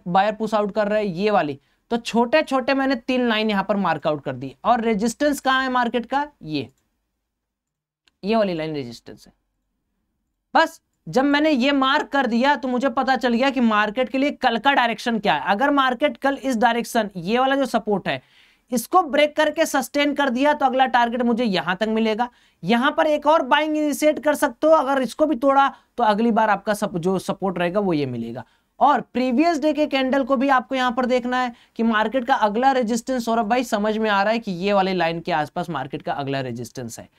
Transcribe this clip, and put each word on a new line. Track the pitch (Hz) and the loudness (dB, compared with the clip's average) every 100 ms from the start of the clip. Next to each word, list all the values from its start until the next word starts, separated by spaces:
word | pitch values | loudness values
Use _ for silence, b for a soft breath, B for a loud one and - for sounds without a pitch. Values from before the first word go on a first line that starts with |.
| - | 0
बायर | 185 202 214 | 2 2 0
पुश | 220 | -2
आउट | 214 208 | -2 -2
कर | 220 208 | -2 0
रहा | 214 | 0
है, | 208 | -2
ये | 165 208 | -2 0
वाली। | 202 151 135 _ _ _ | 2 0 -4 _ _ _
तो | 233 | -6
छोटे-छोटे | 233 226 233 311 311 262 254 | -2 0 2 2 2 -2 0
मैंने | 269 269 262 | 0 0 -2
तीन | - 254 247 | -2 0 0
लाइन | 214 220 | 0 0
यहाँ | 202 | -2
पर | 190 202 | 0 0
मार्क | 185 156 160 | 0 0 -2
आउट | 151 | -2
कर | 151 | -4
दी। | 131 135 - 190 | -8 -10 -6 0
और | 233 | 0
रेजिस्टेंस | 226 214 233 - 294 277 | 0 0 -2 -2 -2 0
कहाँ | 262 262 | 0 0
है | 262 | 0
मार्केट | 254 240 240 233 | 0 -2 -2 -4
का? | 269 302 - | -4 -6 -10
ये, | 160 151 113 _ _ _ _ _ _ _ _ _ _ _ _ _ _ _ | -8 -6 -6 _ _ _ _ _ _ _ _ _ _ _ _ _ _ _
ये | 190 226 | -2 0
वाली | 202 | 0
लाइन | 170 156 | -2 -6
रेजिस्टेंस | 151 120 117 - 104 - | -8 -10 -14 -18 -20 -20
है। | _ _ _ _ _ _ _ _ _ _ _ _ 277 | _ _ _ _ _ _ _ _ _ _ _ _ 0
बस | 320 - _ _ - | 0 -2 _ _ -4
जब | 175 | -2
मैंने | 285 285 311 | 0 2 2
ये | 285 262 | 2 2
मार्क | 277 262 285 415 | 2 2 0 0
कर | 277 254 | -2 0
दिया | 226 262 285 | 2 2 0
तो | 269 | -2
मुझे | 247 262 | -2 -2
पता | 233 262 262 | 0 0 0
चल | 254 | 0
गया | 233 262 | 0 0
कि | 262 | 2
मार्केट | 233 214 214 214 254 | 2 2 0 -2 -2
के | 269 | 0
लिए | 285 | -2
कल | 285 254 233 | 0 0 2
का | 277 | 2
डायरेक्शन | 269 240 220 - 226 | 2 2 0 -2 -2
क्या | 196 | 0
है। | 151 139 | 0 0
अगर | 202 285 | 0 2
मार्केट | 285 262 254 294 - | 2 0 0 -2 -2
कल | 269 277 | -2 -2
इस | 269 240 | -2 2
डायरेक्शन, | 240 233 233 202 208 180 | 2 2 -2 -2 -2 -4
ये | 165 233 | -2 0
वाला | 262 277 | 2 2
जो | 254 | 0
सपोर्ट | 226 214 196 - | -2 -2 -2 -2
है, | 135 b b b b _ | -6 b b b b _
इसको | 247 - 359 | -4 0 0
ब्रेक | 339 277 294 294 | 2 2 2 2
करके | 311 302 311 | 0 0 0
सस्टेन | 285 254 285 285 | 0 -2 -2 0
कर | 285 277 | 0 0
दिया | 240 285 | 2 2
तो | 294 269 | 2 0
अगला | 254 262 | 2 2
टारगेट | 240 240 233 | 2 0 0
मुझे | 233 233 | 0 0
यहां | 247 180 160 185 | 0 0 -2 -2
तक | 220 | -2
मिलेगा। | 220 220 214 240 b b b | 0 0 0 -4 b b b
यहां | 165 233 262 | 0 2 2
पर | 302 320 | 2 0
एक | 294 294 | 2 2
और | 320 | 2
बाइंग | 269 285 311 302 | 4 0 0 0
इनिशिएट | 302 277 302 302 | -2 0 0 2
कर | 302 285 | 0 0
सकते | 285 233 311 | -2 0 4
हो, | |
अगर | 320 262 277 | 4 4 0
इसको | 247 - 302 | -2 0 0
भी | 240 | 2
तोड़ा | 277 269 269 B B - | 2 4 2 B B -2
तो | |
अगली | 220 202 233 | 2 2 2
बार | 220 220 | 2 2
आपका | 196 214 | 0 -2
सप-, | 208 208 175 | -2 -2 -2
जो | 165 190 | -2 -2
सपोर्ट | - - 190 180 | -2 -4 -4 -2
रहेगा | 175 190 | -2 0
वो | 202 | 0
ये | 156 135 | 0 -2
मिलेगा। | 120 117 120 - _ _ - | -6 -8 -12 -14 _ _ 0
और | 254 262 | 2 2
प्रीवियस | - 262 254 240 330 330 | -2 -4 0 2 2 2
डे | 302 | 0
के | 294 302 | 0 0
कैंडल | 269 262 277 | 0 0 0
को | 254 269 | 0 0
भी | 277 | 2
आपको | 262 247 262 | 0 0 -2
यहां | 247 | -2
पर | 240 247 | -2 0
देखना | 247 240 254 | 0 -2 -4
है | 254 240 B - | -4 -8 B -4
कि | |
मार्केट | 226 214 214 262 247 | 0 2 0 0 0
का | |
अगला | 254 214 208 269 | 2 2 2 2
रेजिस्टेंस, | 262 220 233 233 262 233 | 2 0 -2 -2 -4 0
सौरभ | 226 214 | 0 0
भाई, | 247 | 0
समझ | 254 214 208 214 | 0 -2 0 0
में | 220 | 0
आ | 202 | 2
रहा | 202 | 2
है | 233 | 0
कि | 226 | -4
ये | 170 196 | -4 0
वाले | 202 190 | 2 2
लाइन | 185 165 170 | 0 0 -2
के | 165 | -2
आसपास | 165 151 - 175 | -2 -2 -6 -6
मार्केट | 151 135 151 | -6 -8 -8
का | - | -6
अगला | 139 135 139 | -6 -4 -4
रेजिस्टेंस | 131 120 117 - 120 - | -6 -8 -12 -12 -12 -14
है। | 92 | -18